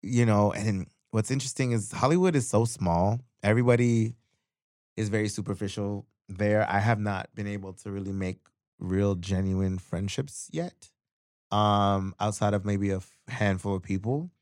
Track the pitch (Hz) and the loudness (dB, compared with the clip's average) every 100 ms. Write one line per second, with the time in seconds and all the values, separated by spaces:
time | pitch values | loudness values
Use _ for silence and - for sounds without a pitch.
0 | - 120 117 107 104 - 107 98 - _ | -2 2 4 6 4 2 -2 -2 -6 _
1 | _ 110 107 135 131 - 131 117 101 - | _ -4 0 -2 -4 -2 0 0 -2 0
2 | 123 170 185 151 120 104 113 - 90 85 | 2 4 4 2 2 2 2 0 0 2
3 | 95 117 - _ 101 113 123 120 120 117 | 2 0 -6 _ 0 2 4 4 4 4
4 | 113 117 _ _ _ _ _ _ _ - | 0 -4 _ _ _ _ _ _ _ -6
5 | 107 107 107 101 107 95 101 101 101 101 | -2 0 -2 -4 -6 -6 -6 -6 -6 -6
6 | - _ _ 92 104 104 107 101 104 113 | -10 _ _ -2 2 2 2 2 2 2
7 | 104 95 - - 101 101 95 92 - 98 | 0 -4 -6 -8 -8 -6 -10 -12 -10 -8
8 | 98 98 95 90 _ _ _ _ 92 92 | -6 -4 -4 -6 _ _ _ _ -2 2
9 | 101 95 90 95 95 95 95 92 - 85 | 2 0 -2 -2 0 0 0 -2 -6 -6
10 | 98 - 139 - - 156 175 _ - _ | -4 -4 -8 -10 -10 -8 -8 _ -20 _
11 | _ _ _ _ _ 101 104 101 101 98 | _ _ _ _ _ 2 4 4 4 2
12 | 95 - 107 107 104 101 101 101 98 95 | -2 -4 -4 0 0 0 0 0 0 -2
13 | - _ - 127 104 92 101 95 - 95 | -6 _ -14 -2 0 0 -2 -4 -2 -4
14 | 107 139 175 _ | -2 -4 -6 _